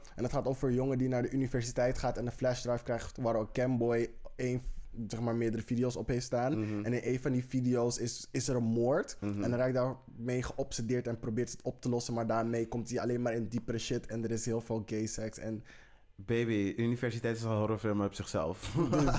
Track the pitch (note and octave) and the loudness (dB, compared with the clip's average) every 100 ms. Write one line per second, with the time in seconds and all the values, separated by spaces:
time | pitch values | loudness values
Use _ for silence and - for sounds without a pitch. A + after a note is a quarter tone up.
0 | - - B2+ C#3+ C3 C3 C3+ B2 C3 C3 | -12 -4 -2 0 0 0 2 2 2 2
1 | B2+ B2+ B2 C#3 C3 C3 A#2 B2+ B2 B2+ | 2 2 2 0 2 0 0 2 2 2
2 | B2+ A#2+ A#2+ - B2+ B2 A#2+ A#2 - A#2 | 0 0 -2 0 0 2 0 -2 0 -4
3 | - - A#2+ A2+ A2 - B2+ B2 A#2 A#2 | -4 -2 2 2 0 0 2 4 4 4
4 | A#2 - - - B2+ B2 - - - - | 2 -4 -10 -4 -2 0 -2 -6 -6 -6
5 | G#2+ A2+ A#2 A#2 A#2 A2 - A#2+ B2 B2 | -6 -2 0 2 2 0 0 2 2 0
6 | A#2 B2 B2 A#2+ B2+ A#2 G#2+ G#2 G#2+ B2 | -2 -2 0 0 2 2 0 0 0 0
7 | - B2+ C#3+ B2+ B2+ C3 B2 B2 A#2+ - | 2 0 2 0 0 0 4 4 4 2
8 | A#2+ - - C3+ B2+ B2 A2+ A#2 A#2+ D#3 | -4 -6 -6 -4 0 2 2 4 4 2
9 | - - G2+ G2+ G#2 A#2+ B2+ B2+ B2+ B2+ | 0 -4 -2 0 0 2 2 2 0 -2
10 | - - A#2 B2 B2 - C3+ - A2+ B2 | -12 -8 -2 -2 -2 -4 -4 -2 0 0
11 | A#2+ A#2 A#2+ A2+ A#2+ - B2+ - B2+ A#2+ | 0 -4 -2 -2 -2 -4 -6 -4 0 0
12 | A#2+ A#2 A2+ A2+ A#2 A#2 A2+ A#2+ A2+ A#2+ | 0 -2 0 0 2 0 0 -2 -2 -2
13 | A#2 B2 A#2+ A#2 G#2+ A#2 - A#2 - A#2+ | 0 0 2 0 -2 -4 -2 -4 -2 -2
14 | - A#2 A2 A2+ A#2 A2+ A2+ A2+ G#2 A2 | -2 -4 -2 -2 0 -2 -2 -4 -2 -2
15 | G#2+ - A2 - A2 A2 - - - - | -2 -4 -6 -6 -6 -6 -8 -20 -20 -20
16 | - - G2 A#2 A#2 G#2+ G2 - A#2 A#2+ | -20 -12 -2 0 2 2 2 2 0 0
17 | A#2+ A#2 A#2 A2+ A2+ A2 G#2+ G#2+ A2 G#2 | 0 0 -2 -2 0 2 2 2 2 2
18 | G2+ - G2 G2 D#2+ F#2 - C3+ E3 D3+ | 2 -2 -4 -2 0 -2 -2 0 2 4
19 | C#3 | 4